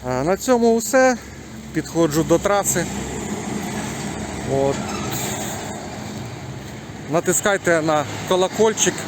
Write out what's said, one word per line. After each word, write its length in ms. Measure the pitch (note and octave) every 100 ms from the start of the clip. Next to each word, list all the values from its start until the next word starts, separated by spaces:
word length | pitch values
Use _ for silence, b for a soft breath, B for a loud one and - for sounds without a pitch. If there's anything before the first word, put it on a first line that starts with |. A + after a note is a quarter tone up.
А 200 | B2+ B2+
на 120 | D3 F#3+
цьому 400 | B3+ A#3+ A#3 A3+
все. 400 | - C4 C4 A#3 B B - - -
Підходжу 500 | D#3+ D3+ E3 E3 D3+ D3+
до 100 | E3+
траси. 480 | G3 G3+ F#3 F3+ E3 G3+ F#3+ G3+ G3+ G#3 G#3 G3+ G3 - - - - - - - C3
От. 240 | C3+ C#3 C3+ - - - - - - - - - - - - - - - - - - - - - - -
Натискайте 720 | D#3 F#3 F3 G#3 G3 F3+ E3
на 220 | D#3 D3+ C#3 - -
колокольчик. 680 | F#3 F#3 - A3+ G#3+ F#3 -